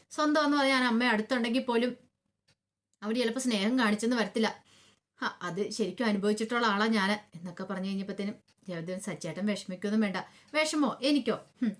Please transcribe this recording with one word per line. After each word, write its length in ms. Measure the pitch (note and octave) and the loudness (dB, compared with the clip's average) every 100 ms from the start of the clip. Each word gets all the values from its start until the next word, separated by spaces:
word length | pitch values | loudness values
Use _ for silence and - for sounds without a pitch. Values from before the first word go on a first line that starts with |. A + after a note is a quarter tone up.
| _ | _
സ്വന്തം 340 | - D4+ D4+ D4 | -2 2 4 4
എന്ന് 120 | C#4+ | 4
പറഞ്ഞാൽ 260 | C4+ C4 | 4 4
അമ്മ 200 | B3 A3+ | 2 2
അടുത്തുണ്ടെങ്കിൽ 600 | B3 G#3+ A3 B3+ A#3 B3+ | 2 2 0 -2 0 0
പോലും 280 | B3+ A#3 B3 B3 _ _ _ _ _ _ _ _ _ _ | 2 0 0 -4 _ _ _ _ _ _ _ _ _ _
അവന് 140 | G#3 B3 | -4 0
ചിലപ്പോ 260 | A3+ B3 | 0 0
സ്നേഹം 380 | B3 G#3 G#3 C4 | 0 2 2 2
കാണിച്ചെന്ന് 360 | A3 G#3+ A3+ B3 | 2 2 2 0
വരത്തില്ല. 340 | G3 A3+ G#3+ - _ _ _ _ _ _ | 0 0 0 -2 _ _ _ _ _ _
ഹ, 40 | A#3+ - | -6 -6
അത് 280 | F3 F3 G3+ | -6 -4 -4
ശരിക്കും 360 | G#3+ F#3 - A3+ | -2 -4 0 0
അനുഭവിച്ചിട്ടുള്ള 600 | G3+ G#3 G#3+ A3 A#3+ A#3 | 2 0 0 -2 0 2
ആളാ 200 | G3+ A3 | 2 2
ഞാന്" 500 | G#3+ F#3+ G#3+ - E3 | 2 2 -2 -6 -14
എന്നൊക്കെ 260 | F3+ - | -14 -10
പറഞ്ഞു 240 | G3 F#3 G3 | -8 -6 -4
കഴിഞ്ഞപ്പത്തേനും 480 | G3 G3 F#3+ G3+ - _ _ | -4 -4 -6 -6 -8 _ _
രേവതി 280 | - E3+ E3 | -10 -8 -6
പറഞ്ഞു, 120 | F#3 | -6
"സച്ചേട്ടൻ 420 | G3+ D#3 E3 D#3+ G#3 | -6 -6 -8 -4 -2
വിഷമിക്കൊന്നും 560 | G3 - F3+ G#3 A3 | -2 -6 -6 -2 0
വേണ്ട." 160 | G#3 F#3 - - - | 0 -2 -8 -18 -4
"വിഷമോ? 440 | D4+ D#4 D#4 B3+ - | 0 0 2 0 0
എനിക്കോ? 340 | C4+ D4 A3+ - - _ | 2 2 2 -4 -8 _
ഹും, 160 | A3+ | -4